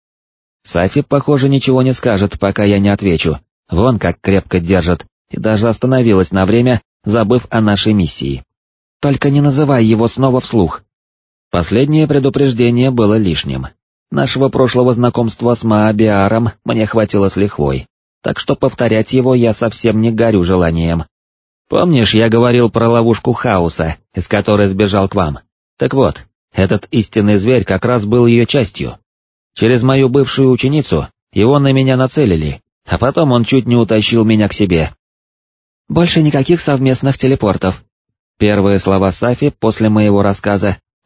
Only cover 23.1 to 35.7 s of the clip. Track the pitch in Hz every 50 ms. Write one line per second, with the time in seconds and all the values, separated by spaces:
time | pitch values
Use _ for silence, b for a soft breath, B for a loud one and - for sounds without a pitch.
23.1 | 110 - - 123 113 - - 123 101 92 87 82 - - 82 80 80 - _ _
24.1 | - 95 - - 110 101 98 - 104 104 101 98 95 95 107 98 101 98 95 95
25.1 | - 101 87 76 69 - - _ _ _ _ _ _ - - - 135 135 123 76
26.1 | - - - _ _ _ _ _ - - 95 92 110 98 - - - 113 104 -
27.1 | - 110 101 104 104 98 98 120 131 113 95 - 95 92 - 117 123 117 101 104
28.1 | 117 123 120 117 117 120 117 - - 143 110 - - - 67 65 - - _ _
29.1 | _ _ _ _ _ _ _ _ - - 104 117 127 117 123 131 135 135 135 123
30.1 | 123 143 131 - - 139 135 131 127 - - 135 147 151 - - - 76 69 -
31.1 | _ _ _ _ - 98 104 127 143 143 139 139 135 135 131 131 131 127 131 135
32.1 | - 156 139 104 85 80 76 71 69 - _ _ _ _ _ - 90 82 113 135
33.1 | - 170 160 135 123 120 113 - 135 131 113 120 120 120 113 92 113 107 110 117
34.1 | 120 117 107 110 110 107 104 98 - - 104 90 90 80 80 80 - _ _ _
35.1 | _ _ _ _ _ _ _ _ _ _ _ _